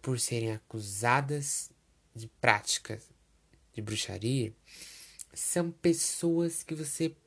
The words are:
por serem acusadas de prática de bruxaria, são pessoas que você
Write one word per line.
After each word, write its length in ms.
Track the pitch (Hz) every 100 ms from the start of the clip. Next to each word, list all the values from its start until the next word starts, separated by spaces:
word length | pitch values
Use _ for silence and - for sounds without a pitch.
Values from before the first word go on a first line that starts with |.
por 180 | - 127
serem 340 | - 120 113
acusadas 1160 | 110 _ 110 104 98 120 127 139 147 143 - - _ _ _ _ 117
de 100 | 113 _
prática 580 | 123 107 - - - 107 - _ _ _ _ - _
de 80 | -
bruxaria, 720 | 104 107 - 95 110 135 110 - _ - - - - - -
são 360 | - - 175 170
pessoas 920 | 170 175 165 - - 170 165 170 165
que 120 | -
você 400 | 156 151 - 165 165